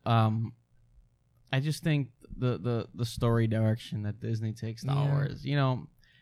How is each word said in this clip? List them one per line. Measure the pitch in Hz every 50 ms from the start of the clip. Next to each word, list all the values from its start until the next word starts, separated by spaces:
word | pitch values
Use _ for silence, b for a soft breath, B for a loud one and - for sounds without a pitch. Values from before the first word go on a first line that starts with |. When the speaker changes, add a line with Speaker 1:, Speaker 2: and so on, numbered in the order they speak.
| -
Speaker 1:
Um, | 117 117 113 113 113 110 113 113 117 - - _ _ _ _ _ _ _ - - _ _ _ _ _ _ _ _ _
I | 135 135
just | 143 156 147 - -
think | 165 151 143 131 - - _ - - -
the, | - 127 123 117
the, | - 90 123 120 113 - - -
the | 92 117
story | 113 - - 123 117 117 117 113
direction | 110 110 110 110 110 110 117 - - - 107 104
that | 104 101 110
Disney | 110 113 113 107 113 110 110
takes | - 113 113 113 117
Star | 120 131 139 143 143
Speaker 2:
Yeah. | 143 143
Speaker 1:
Wars, | 143 143 - - - -
you | 135 143
know, | 143 135 131 127 - - - _ _ b b b b